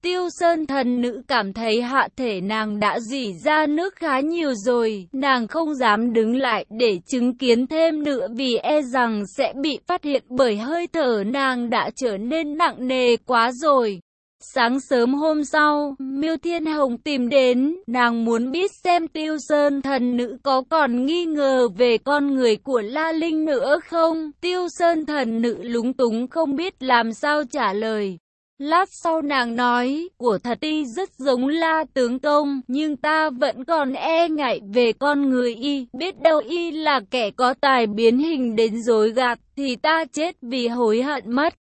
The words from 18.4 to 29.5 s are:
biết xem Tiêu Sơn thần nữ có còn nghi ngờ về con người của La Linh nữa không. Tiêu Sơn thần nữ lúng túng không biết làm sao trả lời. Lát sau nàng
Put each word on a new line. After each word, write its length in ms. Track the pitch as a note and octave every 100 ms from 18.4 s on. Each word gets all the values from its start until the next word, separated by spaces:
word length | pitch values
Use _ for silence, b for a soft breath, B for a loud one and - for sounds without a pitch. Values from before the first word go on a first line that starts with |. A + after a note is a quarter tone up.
| B3
biết 200 | D#4 G4 -
xem 240 | F4+ F4 E4
Tiêu 280 | D#4+ D#4 D#4 -
Sơn 340 | D4 D4 C#4
thần 340 | C4+ C4+ B3 A#3+
nữ 200 | B3 C4
có 200 | C#4 C4 C4
còn 380 | D#4+ C#4 A#3+ C4
nghi 180 | E4+
ngờ 440 | E4+ D4 C#4 C4 A#3+ F3+
về 220 | B3 A3+
con 360 | - D4 C#4+
người 220 | C4+ B3 G#3+
của 240 | - B3
La 320 | G#3 C#4+ D#4+
Linh 320 | D#4+ E4 D#4
nữa 360 | D#4 C4 A#3 D4+
không. 460 | - E4 E4 D#4+ D#4 -
Tiêu 260 | F4 F4+ F4 -
Sơn 280 | E4+ E4 D#4
thần 360 | D4+ A#3+ A3+
nữ 140 | A#3 -
lúng 300 | A#3+ A#3 A#3
túng 360 | C4 A#3+ A3+ B3+
không 280 | E4 D#4 C#4
biết 260 | F4+ -
làm 300 | C4 A#3+ A3+
sao 300 | G#3+ D4 D4 C#4
trả 200 | D4 A#3
lời. 460 | G3+ A3 G#3+ G3+ F3 _ _ _ _
Lát 260 | C#4 E4+ F#4+
sau 320 | - E4+ D#4+
nàng 340 | D4 C#4 A#3